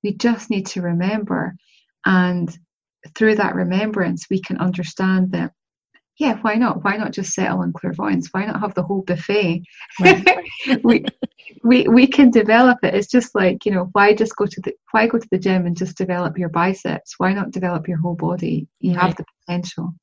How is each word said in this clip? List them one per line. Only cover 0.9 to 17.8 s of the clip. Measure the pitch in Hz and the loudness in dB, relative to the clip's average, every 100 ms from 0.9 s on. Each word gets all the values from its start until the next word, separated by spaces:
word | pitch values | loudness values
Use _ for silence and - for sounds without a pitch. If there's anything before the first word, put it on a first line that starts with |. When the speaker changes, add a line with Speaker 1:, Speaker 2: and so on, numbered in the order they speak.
| 170 180 214 208 180 170 180 _ _ _ _ | -2 -2 -2 -4 -4 -6 -10 _ _ _ _
Speaker 1:
And | - 190 180 175 170 - _ _ _ _ - | 0 2 2 -2 -6 -10 _ _ _ _ -20
through | - 220 208 | 0 2 2
that | 190 | 0
remembrance, | - 180 185 220 214 180 175 - | -2 -2 -2 -2 -2 -2 -4 -4
we | 190 | -4
can | 190 185 | -4 -4
understand | 185 185 160 - 190 190 185 | -2 -2 -8 -4 0 2 0
that, | 180 170 _ _ _ _ _ _ _ | -2 -6 _ _ _ _ _ _ _
yeah, | 294 214 | -2 0
why | 220 214 | -2 0
not? | 240 185 | 0 0
Why | 196 208 | -2 -2
not | 220 | -4
just | 254 190 | -6 -6
settle | - 185 180 | -4 -2 -2
in | 175 | -4
clairvoyance? | 170 180 160 208 185 170 | -4 -6 -4 -2 -2 -4
Why | 185 | -6
not | 208 202 | -4 -4
have | 202 | -4
the | 185 | -4
whole | 180 196 | -4 -4
buffet? | 190 175 - 202 185 170 - - - - | -4 -6 -2 0 0 -2 -6 -20 -20 2
Speaker 2:
Right. | 196 - - | 4 6 4
Speaker 1:
<laughs> | 370 - - 269 254 | 0 -4 -12 -2 0
We, | 233 226 - _ - _ - - | 4 2 0 _ -14 _ -20 -4
we, | 233 247 - | 4 4 6
we | 226 262 | 6 6
can | - 262 | 8 6
develop | 233 208 226 254 247 | 8 4 6 6 4
it. | 180 | 0
It's | 196 208 | -2 2
just | 247 233 | 0 0
like, | 208 185 190 - | 0 0 0 -2
you | |
know, | 190 180 | -2 0
why | 202 202 | 4 4
just | 208 220 - | 4 2 -2
go | 202 | -4
to | - | -4
the, | - - _ | -10 -12 _
why | 226 226 | 0 2
go | 233 | 0
to | - | -2
the | 190 | -2
gym | 190 185 175 | 0 0 0
and | 170 | -4
just | 185 - | -6 -6
develop | 185 180 175 160 | -4 -2 -4 -4
your | 175 | -4
biceps? | 170 180 190 170 151 - - | 0 0 -2 -6 -8 -10 -4
Why | 180 | -2
not | 202 196 | -2 -4
develop | 185 185 175 | -4 -4 -4